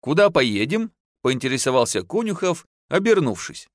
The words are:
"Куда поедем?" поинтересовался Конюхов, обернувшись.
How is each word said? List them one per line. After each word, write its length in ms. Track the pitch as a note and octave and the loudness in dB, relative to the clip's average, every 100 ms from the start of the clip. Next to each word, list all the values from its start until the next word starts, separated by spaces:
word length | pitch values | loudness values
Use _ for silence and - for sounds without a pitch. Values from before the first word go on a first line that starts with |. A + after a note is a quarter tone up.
"Куда 300 | - D#3 G3+ | -2 2 4
поедем?" 640 | E3+ C3 G2+ A#2 G#3 A3+ _ _ _ B2+ | 4 0 0 -2 -2 -4 _ _ _ -2
поинтересовался 760 | C3 C3 B2+ C3+ C3 A#2 G2+ | -2 -2 -2 0 2 2 -2
Конюхов, 680 | F2+ G#3+ A3+ F#3 F#3 E3+ - _ _ | -4 -4 -2 -2 -2 -4 -8 _ _
обернувшись. 800 | F3 G3+ G#3 C#3+ F#2+ - - - | -2 2 2 2 -4 -10 -14 -20